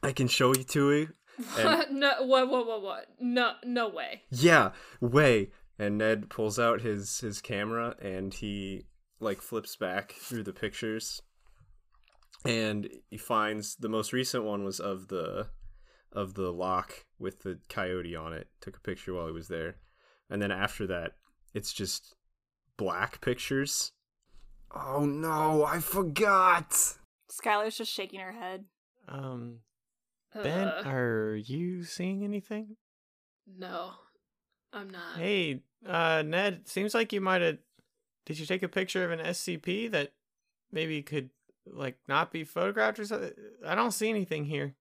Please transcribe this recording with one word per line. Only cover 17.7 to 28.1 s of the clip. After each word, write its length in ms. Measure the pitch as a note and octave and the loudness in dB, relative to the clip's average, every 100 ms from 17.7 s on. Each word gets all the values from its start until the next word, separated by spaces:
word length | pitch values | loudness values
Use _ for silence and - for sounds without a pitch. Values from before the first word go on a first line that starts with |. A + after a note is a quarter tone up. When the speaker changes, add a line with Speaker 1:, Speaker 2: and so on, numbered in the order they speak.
| - F#2 F#2 E2+ E2 | -6 -2 -2 -4 -8
Speaker 1:
on 180 | D#2+ | -8
it. 140 | D#2+ - _ | -10 -12 _
Took 160 | - - | -18 -12
a 40 | |
picture 320 | - F2+ - | -10 -8 -6
while 120 | F2+ E2 | -6 -6
he 60 | |
was 140 | E2 E2+ | -8 -8
there. 300 | E2+ E2 F2+ - _ _ _ _ | -6 -6 -10 -20 _ _ _ _
And 120 | G#2 | -4
then 100 | G2+ | -2
after 340 | F#2+ G2+ - G2 | -2 -4 -6 -4
that, 260 | F2+ E2 - _ _ _ | -4 -6 -12 _ _ _
it's 200 | A2 G#2 | -8 -8
just 420 | - F#2+ - - _ _ _ _ _ _ - | -6 -6 -6 -10 _ _ _ _ _ _ -6
black 420 | G2 E2+ G#2+ - | -4 0 -2 -2
pictures. 680 | - B2 - C3+ C#3 - - _ _ _ _ - - - - | -2 -2 0 -2 0 -2 -4 _ _ _ _ -20 -20 -20 -16
Oh 320 | - C3+ C#3 D3 | -10 -4 0 0
no, 580 | C#3+ D#3+ D#3 D#3 D#3 | 0 -2 2 4 6
I 160 | D3+ E3 | 4 2
forgot! 920 | D#3 F#3+ F3+ C#3+ G#3 G3 F#3 F3 D#3+ - - - - _ _ | 0 0 0 2 6 8 8 6 4 2 2 0 -20 _ _
Speaker 3:
Skylar's 460 | - - G#3 G#3+ - | -6 2 2 2 -4
just 140 | A3 | -6
shaking 260 | - F#3+ | -6 -6